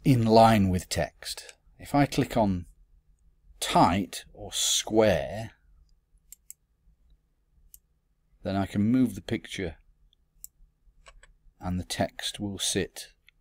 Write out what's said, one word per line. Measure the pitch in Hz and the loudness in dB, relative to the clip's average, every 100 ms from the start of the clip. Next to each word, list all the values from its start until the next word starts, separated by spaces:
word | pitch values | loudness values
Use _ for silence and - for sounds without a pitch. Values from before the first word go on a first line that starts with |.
in | - 123 | 2 4
line | 110 113 113 113 98 | 6 8 8 6 2
with | 90 - | 0 -4
text. | - 76 - - - - - _ _ | -6 -6 -8 -16 -14 -16 -20 _ _
If | - | -4
I | 143 143 | 0 0
click | - 131 - | 0 -2 0
on | 107 90 82 _ _ _ _ _ _ _ _ - | 0 -2 -6 _ _ _ _ _ _ _ _ -12
tight | - 175 117 92 98 - - | -2 4 4 2 -4 -10 -18
or | - 101 | -18 -12
square, | - - - - 107 110 85 67 98 113 - _ _ _ _ _ _ _ - _ - _ _ _ _ _ _ _ _ _ _ _ - _ _ _ _ _ _ | -6 -2 -2 0 4 4 2 -2 -10 -12 -18 _ _ _ _ _ _ _ -20 _ -20 _ _ _ _ _ _ _ _ _ _ _ -20 _ _ _ _ _ _
then | 98 98 | -8 -6
I | |
can | 92 101 | -4 -2
move | 104 127 123 | 0 2 0
the | 101 | -2
picture | - 113 - - 87 - _ _ _ _ _ _ - _ - _ _ _ - - - _ _ _ | -8 -8 -8 -10 -10 -12 _ _ _ _ _ _ -20 _ -20 _ _ _ -20 -20 -20 _ _ _
and | 90 90 | -8 -8
the | |
text | - - 98 - - - | -8 -6 -6 -6 -12 -10
will | 104 98 | -10 -8
sit | - 101 90 - - _ _ _ | -4 -4 -4 -8 -20 _ _ _